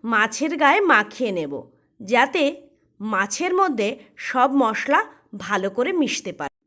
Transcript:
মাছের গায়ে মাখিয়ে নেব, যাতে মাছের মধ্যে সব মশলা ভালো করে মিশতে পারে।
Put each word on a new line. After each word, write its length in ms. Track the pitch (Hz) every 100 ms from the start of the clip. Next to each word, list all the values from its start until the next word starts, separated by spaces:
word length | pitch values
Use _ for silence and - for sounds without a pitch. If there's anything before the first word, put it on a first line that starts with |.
মাছের 480 | 220 226 214 - 302 302
গায়ে 240 | 285 359 392
মাখিয়ে 400 | 233 208 - 247
নেব, 200 | 185 147 139 - _ _ _
যাতে 440 | 98 233 269 339 285 - - _ _ _
মাছের 520 | 214 202 202 - 349
মধ্যে 340 | 359 381 233 202 262 - -
সব 300 | - 262 254
মশলা 460 | 277 233 214 - 294 320 - _ 202
ভালো 300 | 185 202 190
করে 200 | 196 269
মিশতে 400 | 370 269 - 196
পারে। 220 | 180 139 _